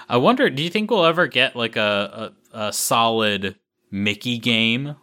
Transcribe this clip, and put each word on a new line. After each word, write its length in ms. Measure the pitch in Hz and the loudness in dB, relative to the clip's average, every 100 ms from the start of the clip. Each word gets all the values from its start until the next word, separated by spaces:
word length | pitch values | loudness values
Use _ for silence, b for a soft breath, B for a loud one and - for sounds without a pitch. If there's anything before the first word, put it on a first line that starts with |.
| B | B
I 80 | 123 | 2
wonder, 340 | 165 262 262 | 4 4 0
do 120 | 135 | 0
you 60 | 170 | -4
think 200 | 214 214 | -2 0
we'll 160 | 220 165 | 2 2
ever 220 | 170 147 | 2 0
get, 260 | 123 131 | 2 0
like, 220 | 120 113 113 | 0 -4 0
a, 560 | 104 101 101 104 107 _ _ | 0 0 -2 -8 -14 _ _
a, 140 | 113 107 | -8 -6
a 60 | |
solid 800 | 98 - 123 117 113 107 101 95 - _ _ - | -4 0 2 2 2 0 0 -4 -10 _ _ -10
Mickey 460 | 98 104 104 123 117 | -4 -2 -2 -4 -2
game? 580 | 120 113 113 120 143 143 | 0 2 2 0 -4 -10